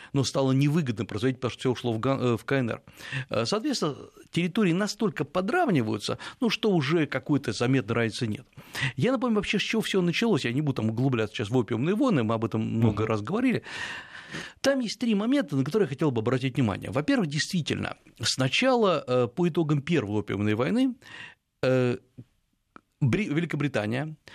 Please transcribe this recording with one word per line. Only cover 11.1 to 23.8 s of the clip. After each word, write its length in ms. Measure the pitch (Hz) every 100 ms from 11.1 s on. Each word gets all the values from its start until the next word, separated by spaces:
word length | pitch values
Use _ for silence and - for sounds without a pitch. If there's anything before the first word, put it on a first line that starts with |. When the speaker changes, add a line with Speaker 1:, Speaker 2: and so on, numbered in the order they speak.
| 120 107 -
Speaker 1:
сейчас 140 | 104
в 60 | 127
опиумные 380 | 113 117 147
войны, 300 | 214 269 160
мы 100 | 110
об 100 | 113
этом 160 | 113 113
много 440 | 113 113 117 104
Speaker 2:
Мгм. 40 | 110
Speaker 1:
раз 140 | 110
говорили. 400 | 104 208 254 180 - - - - - - - 160 - -
Там 180 | 269 277
есть 180 | 233 -
три 160 | 240
момента, 400 | 202 220 285 185
на 80 | 135
которые 220 | 135 151
я 60 | 170
хотел 200 | 139 156
бы 120 | 117
обратить 340 | 107 127 131 123
внимание. 340 | 117 98 -
Во-первых, 380 | 107 156 277 170
действительно, 720 | 151 - 185 135 98 98 - - -
сначала, 840 | 113 - 131 - 262 247 202 156 -
э, 220 | 127 120
по 200 | - 175
итогам 320 | 170 156 151
Первой 380 | 135 165 101 104
опиумной 360 | 101 101 104
войны, 420 | 107 139 220 262 240 - - - - _ _
э, 360 | 131 127 123 120 - - - _ _ _ _ - _ _
Бри-, 260 | 139 170 202
Великобритания 880 | 147 170 151 143 120